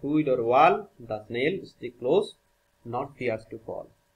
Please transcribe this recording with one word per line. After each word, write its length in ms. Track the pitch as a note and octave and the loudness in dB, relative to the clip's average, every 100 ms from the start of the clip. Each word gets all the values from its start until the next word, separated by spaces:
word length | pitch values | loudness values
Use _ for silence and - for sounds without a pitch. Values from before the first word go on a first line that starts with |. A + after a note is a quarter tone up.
wood 240 | C#3 D#3 D3 | -2 0 2
or 120 | B2+ | 2
wall, 340 | A#2 B2+ E3 G#3 G3+ - A2+ | 4 6 6 4 -2 -16 -10
the 120 | G#2+ - | -10 -8
snail 260 | A#2 C#3+ F#3+ | -4 -2 -4
stick 320 | - - A#2+ - | -8 -14 -14 -6
close, 280 | B2 F3+ A3 - _ _ _ _ A#2+ | 0 0 0 -6 _ _ _ _ -10
not 160 | A#2+ C#3 | -8 -8
fears 340 | - B2 A2 | -6 -4 -4
to 160 | - A2+ - | -6 -16 -12
fall।" 200 | F#2 - _ _ | -12 -12 _ _